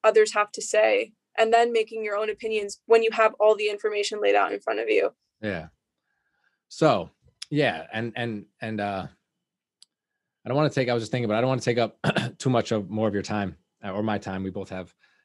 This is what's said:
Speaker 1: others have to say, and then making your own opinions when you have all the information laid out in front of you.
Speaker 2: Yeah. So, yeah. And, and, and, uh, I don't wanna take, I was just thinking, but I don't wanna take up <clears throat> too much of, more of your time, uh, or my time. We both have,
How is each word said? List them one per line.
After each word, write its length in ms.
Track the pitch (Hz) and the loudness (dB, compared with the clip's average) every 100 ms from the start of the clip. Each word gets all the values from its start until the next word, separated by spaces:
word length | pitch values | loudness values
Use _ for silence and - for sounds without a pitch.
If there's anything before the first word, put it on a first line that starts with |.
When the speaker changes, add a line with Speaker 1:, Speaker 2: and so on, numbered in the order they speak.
Speaker 1:
others 300 | 220 214 214 | 6 6 4
have 180 | 208 208 | 2 -2
to 80 | - | -6
say, 520 | - 214 220 202 220 _ _ - | -2 2 4 2 -2 _ _ 0
and 160 | 226 | 4
then 180 | 233 240 | 4 4
making 320 | 226 220 220 | 0 -2 -6
your 120 | 214 202 | -6 -4
own 120 | 214 | -4
opinions 500 | 214 226 214 202 - - | -6 -4 -4 -6 -12 4
when 160 | 226 | 4
you 80 | 226 | 4
have 220 | 226 220 - | 2 2 6
all 200 | 214 208 | 4 4
the 140 | 208 | 0
information 520 | 202 214 208 202 214 | -2 -4 -2 -4 -2
laid 120 | 202 202 | 2 2
out 160 | 196 | 2
in 60 | - | -2
front 200 | - 202 | -4 -4
of 100 | 226 | 0
you. 240 | 110 - _ _ _ | 2 0 _ _ _
Speaker 2:
Yeah. 260 | 107 90 80 _ _ _ _ _ _ _ _ _ _ | -6 -6 -10 _ _ _ _ _ _ _ _ _ _
So, 400 | - 160 107 85 _ _ _ - | 0 2 2 -2 _ _ _ -6
yeah. 360 | 147 135 92 - | 0 0 -2 -8
And, 220 | 110 117 123 | -8 -6 -6
and, 300 | 120 104 - _ | -6 -8 -12 _
and, 200 | 113 107 | -8 -4
uh, 260 | 104 98 95 _ _ _ _ _ _ _ _ _ _ _ _ _ | -4 -6 -10 _ _ _ _ _ _ _ _ _ _ _ _ _
I 40 | - | -4
don't 60 | 135 | 0
wanna 120 | 151 | 0
take, 200 | - 123 | 0 0
I 40 | |
was 80 | 120 | -2
just 100 | 107 | -2
thinking, 160 | 127 117 | -4 0
but 80 | 107 | 0
I 60 | |
don't 60 | 127 | 0
wanna 140 | 127 | 0
take 160 | 127 120 | 0 0
up 200 | 110 _ - - | -2 _ -2 -2
<clears throat> 180 | 123 - | -6 -4
too 120 | 131 | 0
much 220 | 127 - | 0 0
of, 180 | 110 95 | -4 -2
more 180 | 107 110 | -2 0
of 60 | |
your 100 | 98 | -2
time, 340 | 95 107 98 80 _ _ | -4 -4 -4 -8 _ _
uh, 80 | 104 | -8
or 120 | 98 | -4
my 140 | 110 104 | -2 -4
time. 260 | 101 95 | -6 -8
We 80 | 95 | -8
both 180 | 98 92 | -8 -10
have, 240 | 92 90 _ _ _ | -12 -12 _ _ _